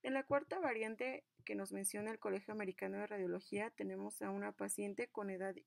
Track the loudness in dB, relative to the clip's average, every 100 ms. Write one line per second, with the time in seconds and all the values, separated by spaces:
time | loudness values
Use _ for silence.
0 | 4 2 4 4 4 0 2 2 0 0
1 | -2 -2 -8 _ -4 -2 -2 -2 -2 -2
2 | -2 -2 0 0 0 -2 -2 0 -2 0
3 | -2 0 2 0 0 0 0 -2 -4 -2
4 | -4 -2 -2 0 -2 -2 -2 0 0 0
5 | -2 0 -2 0 -2 -4